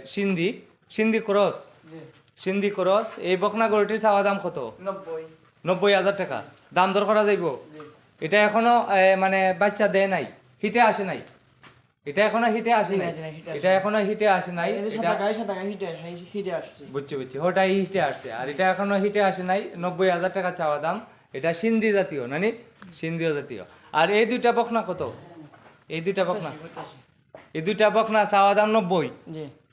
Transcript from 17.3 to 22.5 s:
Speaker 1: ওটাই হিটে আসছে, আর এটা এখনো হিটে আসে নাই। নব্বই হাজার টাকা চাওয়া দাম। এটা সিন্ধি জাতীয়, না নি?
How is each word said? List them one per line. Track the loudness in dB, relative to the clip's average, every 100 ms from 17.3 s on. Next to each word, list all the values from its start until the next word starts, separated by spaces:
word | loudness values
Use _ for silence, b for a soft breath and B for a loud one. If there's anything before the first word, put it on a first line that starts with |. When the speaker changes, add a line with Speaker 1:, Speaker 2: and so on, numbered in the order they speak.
| -4
Speaker 1:
ওটাই | 0 2 2 2
হিটে | 0 0
আসছে, | 0 -2 -10
আর | -8 -8
এটা | 0 0
এখনো | 2 0 0
হিটে | 0 2
আসে | 2 0
নাই। | -2 -2 -4 -6
নব্বই | -6 0 2
হাজার | 2 0
টাকা | -2 -4
চাওয়া | -2 -2 -2
দাম। | -2 -6 -10 b b
এটা | -6 -4
সিন্ধি | 0 0 2 2
জাতীয়, | 2 0 -4 -6
না | -2
নি? | -2